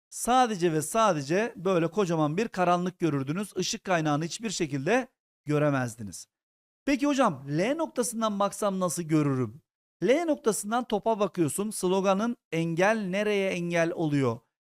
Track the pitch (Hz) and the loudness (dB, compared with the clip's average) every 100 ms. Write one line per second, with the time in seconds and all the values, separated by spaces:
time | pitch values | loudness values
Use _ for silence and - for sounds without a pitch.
0 | _ - - 254 247 202 175 156 151 226 | _ -6 2 4 4 2 0 0 0 2
1 | 220 156 135 180 233 - 180 180 165 180 | 4 2 0 0 0 -2 0 2 2 0
2 | 180 165 151 165 233 - 175 175 180 - | 0 2 0 0 -2 0 2 2 0 -2
3 | 170 143 131 170 208 - 180 220 202 175 | 0 0 -2 -4 -6 -4 -4 -4 -2 0
4 | 156 147 165 - 226 175 160 139 143 247 | 2 0 -2 -6 -8 -4 -4 -2 0 0
5 | 240 _ _ _ - 147 147 139 123 110 | 0 _ _ _ -2 2 2 2 -2 -6
6 | 101 85 - _ _ _ _ _ - 277 | -12 -14 -18 _ _ _ _ _ -2 0
7 | 285 277 240 131 139 151 208 320 320 - | 2 2 2 0 -4 -2 -2 -2 -4 -4
8 | 240 220 220 202 202 - 208 190 180 165 | -4 -2 -4 -2 -2 -2 -4 -2 -2 -2
9 | 160 156 143 131 117 127 _ _ _ _ | 0 2 2 0 -2 -6 _ _ _ _
10 | 185 294 339 294 226 190 208 233 240 202 | 2 2 2 0 0 -2 -2 -4 -2 -2
11 | 226 214 202 - 151 - 208 - 180 190 | 0 0 0 0 -2 -2 -4 -2 0 2
12 | 190 190 233 240 _ 160 165 165 190 226 | 2 2 0 -4 _ -4 -2 2 2 2
13 | 190 190 208 202 190 180 175 170 165 180 | -2 -2 0 0 0 -2 -2 0 0 0
14 | 160 143 127 113 - _ | 0 2 2 -2 -8 _